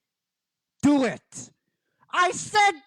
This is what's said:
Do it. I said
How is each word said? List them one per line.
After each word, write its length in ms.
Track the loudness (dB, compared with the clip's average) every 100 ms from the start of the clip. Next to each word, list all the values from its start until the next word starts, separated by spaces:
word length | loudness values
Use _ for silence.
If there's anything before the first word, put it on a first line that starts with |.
| _ _ _ _ _ _ _ _
Do 220 | 0 2
it. 460 | 0 -4 -14 -20 -20 _ _ _ _ _ _
I 200 | -2 0
said 400 | -2 -4 2 2 0